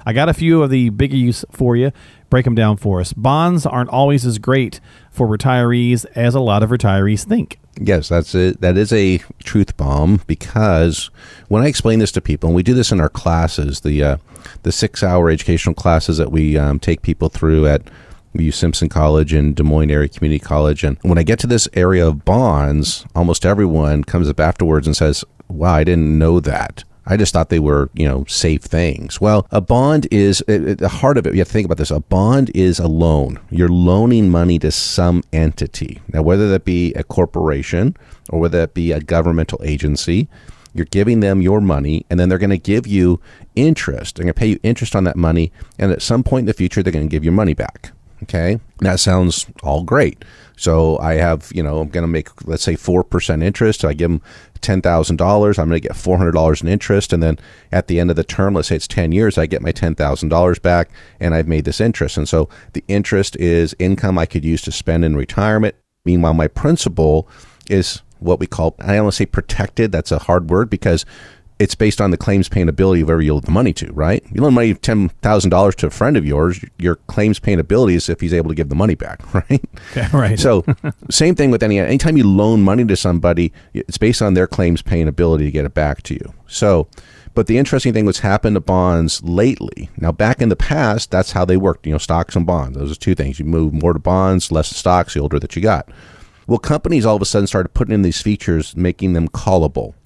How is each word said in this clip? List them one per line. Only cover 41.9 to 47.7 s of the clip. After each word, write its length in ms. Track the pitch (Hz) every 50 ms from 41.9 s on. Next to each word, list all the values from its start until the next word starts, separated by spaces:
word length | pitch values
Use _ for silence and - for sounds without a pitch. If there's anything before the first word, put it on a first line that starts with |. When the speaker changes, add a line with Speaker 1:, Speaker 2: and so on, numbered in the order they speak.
| 78 82 - -
Speaker 2:
and 80 | 87 87
then 100 | 90 90
they're 80 | 92
gonna 200 | 87 101 98 98
give 280 | 85 - - 104 117 120
you 340 | 107 101 95 87 90 87 90 - - - - - - -
interest. 600 | - 139 160 156 - - - 67 - - - -
They're 60 | - 85
gonna 80 | 87 -
pay 140 | - 113 110
you 100 | 101 -
interest 340 | - 110 120 - 120 - -
on 80 | 101 92
that 120 | 87 -
money, 340 | 90 85 80 82 85 82 82 - - - - - -
and 120 | 101 98
at 120 | 90 - -
some 180 | - 117 123
point 200 | 123 - 135 131 117
in 20 |
the 80 | 104 -
future, 300 | - 87 90 - 104 87
they're 100 | 90 82
gonna 140 | 78 76
give 160 | 78 76 78 78
your 100 | 82 87
money 220 | 104 107 87 76
back. 360 | - - -